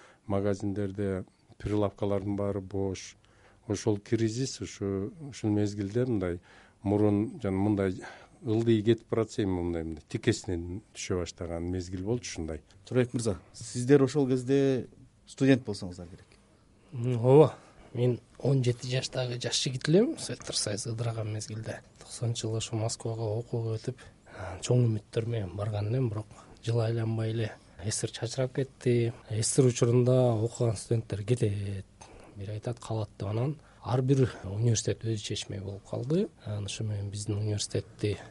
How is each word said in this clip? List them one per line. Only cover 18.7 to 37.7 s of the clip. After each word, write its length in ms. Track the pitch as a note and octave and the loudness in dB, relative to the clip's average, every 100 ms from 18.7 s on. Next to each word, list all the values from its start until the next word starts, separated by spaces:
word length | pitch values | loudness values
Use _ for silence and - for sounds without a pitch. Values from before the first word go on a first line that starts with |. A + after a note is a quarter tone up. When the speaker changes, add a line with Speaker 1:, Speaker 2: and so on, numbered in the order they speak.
| A#2+ B2+ | 0 -2
Speaker 3:
жаштагы 500 | B2+ - C3 B2+ A#2+ | -4 -2 -4 -4 -4
жаш 220 | A#2+ - | -4 -2
жигит 300 | C#3+ B2+ - | -2 -4 4
элем, 260 | F3 C4+ - | 4 4 0
Советтер 380 | - B2 - - | -8 -10 -6 -4
Союзу 380 | G#2+ G#2 A2+ | -4 -4 -4
ыдыраган 400 | A2+ A#2 A2+ G#2+ | -4 -4 -4 -4
мезгилде. 480 | G#2+ - A2 G#2+ - - - | -6 -8 -10 -8 -10 -14 -20
Токсонунчу 480 | - - A#2 A#2 A2 | -16 -6 -4 -2 -4
жылы 100 | A2 | -4
ошо 200 | - A2+ | -4 -2
Москвага 520 | A2+ - A#2 A2+ A2+ | -2 -4 -6 -4 -2
окууга 480 | A2 A#2 A#2+ A2+ A2 | -4 -4 -4 -2 -4
өтүп, 240 | - - - - - - | -6 -8 -12 -20 -20 -14
а, 180 | F2+ F#2 | -12 -6
чоң 240 | - B2 A#2+ | 2 4 4
үмүттөр 380 | G#2+ - A#2+ A2 | 2 -2 -4 -2
менен 280 | A#2 F#2 | -2 -4
барган 380 | G#2 G#2 G#2 G#2 | -4 -4 -2 0
элем, 160 | B2+ B2 | 0 0
бирок 180 | G#2+ - - - - | -2 -8 -14 -20 -8
жыл 160 | A#2 A#2 | -2 0
айланбай 500 | A2 A#2 A2+ A2+ A2 | 2 0 0 0 -2
эле 220 | A2+ G#2+ - - - | -2 -4 -6 -18 -8
С 100 | G#2 | -4
С 100 | - | -2
Р 60 | A#2 | -4
чачырап 440 | - A#2 - B2+ | -4 -6 -2 -2
кетти. 580 | - C3 - B2+ A#2+ A#2 A#2+ - | -2 -4 -2 2 4 2 -2 -6
С 180 | A2 A2 | -2 0
С 120 | - | 4
Р 80 | B2+ | 4
учурунда 640 | A#2 A#2+ B2 B2 C3 B2 | 4 4 6 6 6 4
окуган 440 | A2 A2+ - A#2 G2+ | 2 0 0 0 0
студенттер 460 | - A#2 - G#2+ | -2 -2 -2 -4
кетет, 600 | G#2 B2 G#2+ G2+ G2+ G2 - - - - - G#2 | 0 2 2 0 -4 -8 -12 -20 -20 -20 -18 -14
бир 140 | G2 | -10
айтат, 280 | G#2+ B2 A#2 | -8 -6 -6
калат 320 | - A2 G#2+ - | -4 -4 -4 -6
деп, 100 | G2 | -4
анан 280 | A2 C#3 D3+ - - | 0 0 -4 -10 -10
ар 200 | - B2+ | 0 2
бир 260 | B2+ C3+ A#2+ - | 4 6 4 2
университет 580 | F#2+ G2+ A#2+ A2 - G2+ | -6 0 2 2 0 -2
өзү 120 | A2+ A2 | -2 -4
чечмей 440 | - G2+ - G2+ | -4 -6 -6 -8
болуп 280 | G2 G2+ - | -8 -10 -8
калды. 400 | A2 A#2+ E3+ C4+ - | -6 0 0 0 -4
Анан 220 | G#2+ G#2 G2 | -8 -6 -6
ушу 180 | - | -6
менен 240 | A2 G2+ G2+ | -4 -4 -6
биздин 300 | G2+ G#2 G#2 | -6 -4 -2
университетти, 800 | G#2+ G#2 - | 0 -2 -2